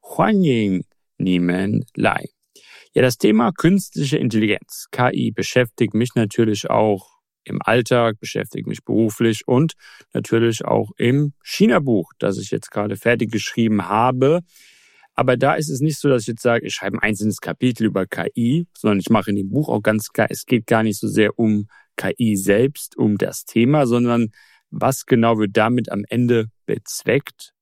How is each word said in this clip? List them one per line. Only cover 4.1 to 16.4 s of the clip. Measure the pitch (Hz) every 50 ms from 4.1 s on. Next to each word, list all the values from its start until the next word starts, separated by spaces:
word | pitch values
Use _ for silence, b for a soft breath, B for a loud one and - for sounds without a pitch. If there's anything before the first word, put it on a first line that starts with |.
| 135
Intelligenz, | - - 120 107 110 107 107 101 - - _ - - - _ -
K | - 123 123
I, | - - 123 113 107
beschäftigt | - - - - 123 127 117 _ - 120 104 -
mich | 107 120 123 -
natürlich | 123 113 101 - - 117 110 104 101 - -
auch | 113 113 110 107 101 95 - _ _ _ _ _ _ _ _
im | - 98 95
Alltag, | - - 110 123 120 - 123 120 117 113 110 -
beschäftigt | - - - 104 104 107 - 110 110 113
mich | 110 104 _
beruflich | - 110 107 113 110 104 - 117 113 110 107 - -
und | 127 123 160 165 - B B B B B B B _
natürlich | 113 110 - - 113 117 117 113 113 -
auch | - 117 110 104 107 -
im | _ - 117 131 143 151 143 - _ _
China-Buch, | - - - 196 226 240 190 147 135 117 98 85 _ - _
das | - 98 98 -
ich | 101 - -
jetzt | - - -
gerade | - - 104 107 107
fertig | 104 - 117 120 113 123 107 110
geschrieben | 104 - - - 123 117 110 107 101 90 87
habe. | 101 110 117 127 127 127 131 139 156 180 170 b b b b b b b b b b b b b b
Aber | - 127 127 127
da | 120 131 139 160
ist | - 160 151
es | 151 123
nicht | 139 160 147 -
so, | - 147
dass | 131 123 110
ich | -
jetzt | 117 113